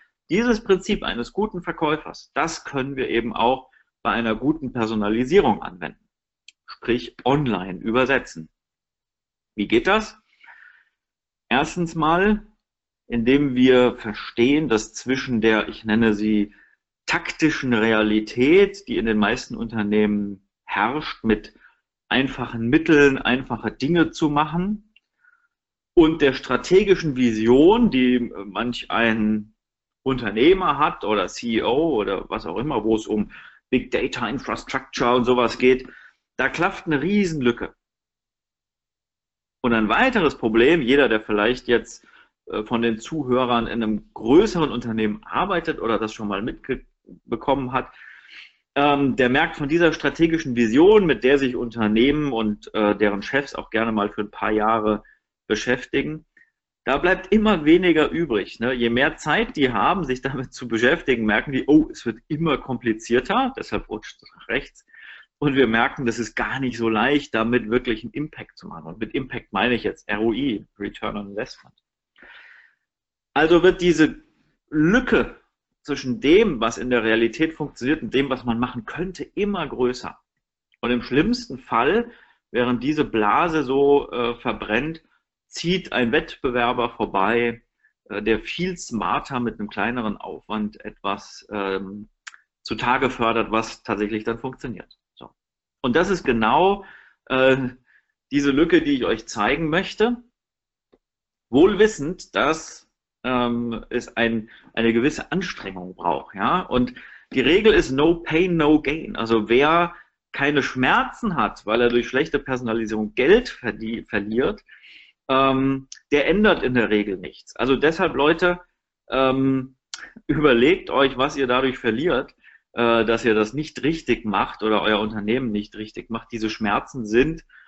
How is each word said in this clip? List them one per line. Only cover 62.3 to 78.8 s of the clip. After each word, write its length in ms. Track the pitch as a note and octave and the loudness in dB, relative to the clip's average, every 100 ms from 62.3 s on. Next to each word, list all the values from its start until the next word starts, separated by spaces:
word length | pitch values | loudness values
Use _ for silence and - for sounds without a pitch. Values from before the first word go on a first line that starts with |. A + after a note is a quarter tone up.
| D3+ D#3+ B2+ | -4 -2 -2
komplizierter, 960 | - A#2+ A#2+ A2 - A#2+ B2+ A3 C4 - | -4 -6 -4 -4 0 0 0 0 -2 -4
deshalb 320 | - G2+ - | -8 -8 -8
rutscht 360 | - - - | -12 -14 -20
es 100 | - _ | -20 _
nach 120 | - | -6
rechts. 360 | B2 - _ _ - - - - - | -6 -6 _ _ -20 -20 -20 -20 -4
Und 180 | C#3+ C3+ | 0 4
wir 120 | A#2+ | 4
merken, 400 | A2+ C3+ - A#2+ | 4 0 -2 -4
das 100 | A2+ | -2
ist 160 | A2 | -4
gar 260 | - G#2+ B2 | -6 -6 -4
nicht 200 | C3 A2+ | -6 -2
so 100 | A2+ | 0
leicht, 460 | A2 B2+ C#3+ - A2 | 2 2 0 0 -4
damit 340 | A2+ A#2+ G#2+ | 0 0 0
wirklich 340 | B2 B2+ A2 | -2 -2 -6
einen 100 | A2+ | -6
Impact 440 | - D3+ - - _ | -10 -10 -12 -20 _
zu 100 | - | -18
machen. 180 | E2+ D#2+ | -16 -14
Und 120 | F#2+ | -12
mit 160 | A2+ | -8
Impact 400 | C#3+ C3 A2 - | -8 -8 -12 -6
meine 220 | G2 A#2 A#2 | 0 0 0
ich 80 | |
jetzt 260 | G2+ - - | -2 -8 -8
R 120 | G#2 | -4
O 120 | A2+ | -2
I, 320 | A2+ C#3 G2+ - - | -2 -2 -4 -8 -12
Return 360 | G2+ - G#2 G#2 | -12 -10 -10 -8
on 140 | G2+ | -10
Investment. 460 | G2+ B2 - _ _ _ _ _ _ - - - - _ _ _ _ _ _ _ C#3 | -10 -10 -12 _ _ _ _ _ _ -20 -20 -20 -20 _ _ _ _ _ _ _ 0
Also 260 | D#3+ F3 | 4 6
wird 200 | F3+ F3 | 6 4
diese 340 | F3 D3+ D3 - _ _ _ _ - | 2 4 2 0 _ _ _ _ -6
Lücke 680 | D3+ D#3 B3 - F3+ A#2 - _ _ _ _ | 0 2 2 2 0 0 -8 _ _ _ _
zwischen 380 | - C#3 C3 A2 | -8 -6 -6 -2
dem, 380 | C3 F#3+ A3 B2 | 4 6 4 0
was 200 | A2+ - | -4 -4
in 100 | B2 | -2
der 140 | A#2+ | 0
Realität 500 | A2 A2 A#2 A2+ D#3+ | 2 2 0 0 -4
funktioniert 480 | - D3 - B2 D#3 | -4 -10 -6 -4 -2
und 140 | A2+ B2+ | -2 -2
dem, 160 | C#3 | -2
was 140 | B2 B2 | -4 -4
man 120 | A2+ | -4
machen 280 | B2 B2 | -4 -6